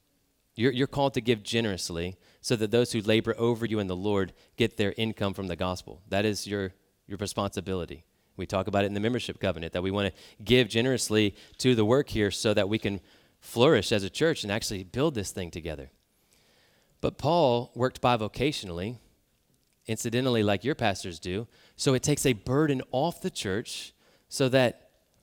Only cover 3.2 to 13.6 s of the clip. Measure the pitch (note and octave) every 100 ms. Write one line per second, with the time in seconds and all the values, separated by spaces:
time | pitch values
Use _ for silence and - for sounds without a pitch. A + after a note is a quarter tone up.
3.2 | A2+ A2 A#2 A2+ A2+ G#2+ F#2+ F2+ G2+ G2+
4.2 | F#2 - _ - A2+ - G2+ - A2+ G#2
5.2 | G2+ F#2+ F#2+ E2+ F#2 F#2 - F#2+ - G2
6.2 | G#2+ G2+ G2 G#2 F#2+ - _ _ - F#2+
7.2 | G2 - G2+ - F2+ F#2+ E2 D2+ _ _
8.2 | _ - F#2 G2 F#2+ G2 G2+ G2+ A2 B2
9.2 | - - G2 D#2+ E2 F2+ F#2+ G2+ G2 -
10.2 | - - G2+ B2+ A2 A2+ B2+ B2 - G#2+
11.2 | G#2 - - - B2+ A#2+ G#2+ C3 D3 A2
12.2 | G#2 - A2+ G#2 G2 A2 G#2+ G2 - _
13.2 | _ _ - A#2